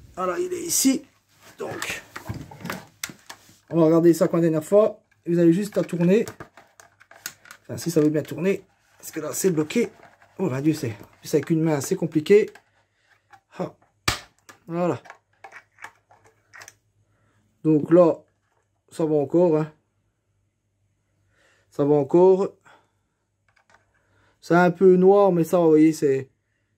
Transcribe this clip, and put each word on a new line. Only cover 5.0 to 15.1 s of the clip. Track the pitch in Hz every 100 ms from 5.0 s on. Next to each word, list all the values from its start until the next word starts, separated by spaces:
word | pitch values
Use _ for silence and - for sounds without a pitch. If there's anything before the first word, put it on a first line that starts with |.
| _ _ -
Vous | 170
avez | 170
juste | 170 208 190
à |
tourner. | 170 170 170 214 - - - - _ _ _ _ _ - - - - -
Enfin, | - 117
si | 170
ça | 160
veut | 151
bien | 151
tourner. | - 120 185 - - _ _ _
Parce | -
que | 160
là, | 151
c'est | - 190
bloqué. | 156 151 240 220 - - _ _ -
Oh, | 185
ben | 131
Dieu | 151
sait. | 151 120 104
En | - _
plus, | -
avec | 151 -
une | 160
main, | 160 147
c'est | 131 185
compliqué. | 175 156 151 202 208 - _ _ _ _ _ _ _ _ _ -
Ah. | 175 - _ _ - - - _ - - -
Voilà. | 170 175 123 -